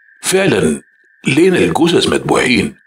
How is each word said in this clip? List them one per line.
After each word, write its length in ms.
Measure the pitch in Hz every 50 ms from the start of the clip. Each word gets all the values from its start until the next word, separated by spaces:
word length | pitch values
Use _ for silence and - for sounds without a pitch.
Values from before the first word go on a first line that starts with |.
| _ _ _ _
فعلا 600 | - - 185 190 196 175 - 202 - 120 - - - _ _ _ _ _ _ _ -
لقينا 320 | - 135 147 170 190 180 165
الجثث 500 | - - - - 285 170 170 - - -
مدبوحين 680 | - - - - - - - 120 123 - - - - _ _